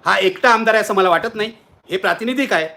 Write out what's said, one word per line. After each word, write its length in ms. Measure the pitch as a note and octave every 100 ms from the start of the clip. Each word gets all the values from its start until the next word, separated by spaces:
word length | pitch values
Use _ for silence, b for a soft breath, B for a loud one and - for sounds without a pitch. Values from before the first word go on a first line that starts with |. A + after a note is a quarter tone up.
| -
हा 100 | G3
एकटा 340 | F#3+ F#3 B3+
आमदार 240 | A3+ A3
आहे 60 | A3
असं 140 | G#3+
मला 140 | G3 F#3
वाटत 260 | E3 A3+
नाही, 180 | A3 G#3+ - _ _ _
हे 60 | F#3
प्रातिनिधिक 560 | F#3+ E3+ A3+ B3+ B3+
आहे. 160 | F3+ D#3+